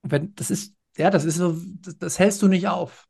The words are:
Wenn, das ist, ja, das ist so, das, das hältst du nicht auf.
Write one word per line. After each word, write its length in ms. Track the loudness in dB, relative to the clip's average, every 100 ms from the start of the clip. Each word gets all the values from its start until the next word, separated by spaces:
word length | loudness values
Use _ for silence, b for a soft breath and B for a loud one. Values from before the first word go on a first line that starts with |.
| 0
Wenn, 280 | -2 -2
das 160 | -8 -6
ist, 240 | -4 -6 _ _ 0
ja, 100 | 2
das 160 | 2
ist 120 | 0 0
so, 200 | 0 -2 -8 -14
das, 160 | -16 -12
das 220 | -8 2
hältst 240 | 2 4
du 60 | 4
nicht 200 | 4 0
auf. 400 | -4 -6 -12 _